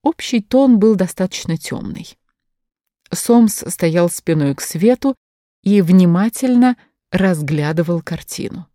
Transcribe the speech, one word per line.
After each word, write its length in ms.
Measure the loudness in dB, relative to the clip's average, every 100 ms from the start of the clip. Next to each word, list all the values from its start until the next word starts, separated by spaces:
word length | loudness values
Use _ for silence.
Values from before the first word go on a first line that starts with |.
Общий 380 | -2 -4 -4 -4
тон 380 | 0 2 4 4
был 160 | 4
достаточно 600 | 2 -2 -4 -6 -6 -6 -8
темный. 600 | -6 -10 -10 -14 -18 _ _ _ _ _ _ _ _ _ _
Сомс 520 | -8 2 4 4 0 -12
стоял 420 | -4 -2 0 0
спиной 440 | -2 -4 -2 -2
к 60 | -4
свету 560 | -8 0 0 2 -2 -6 _ _ _ _
и 200 | 0 2
внимательно 960 | 6 4 4 2 -2 -2 0 4 2 0 _ _ _
разглядывал 920 | -2 0 -2 -4 -4 -2 -2 -2 -4
картину. 640 | -6 -12 -12 -12 -12 -12 -18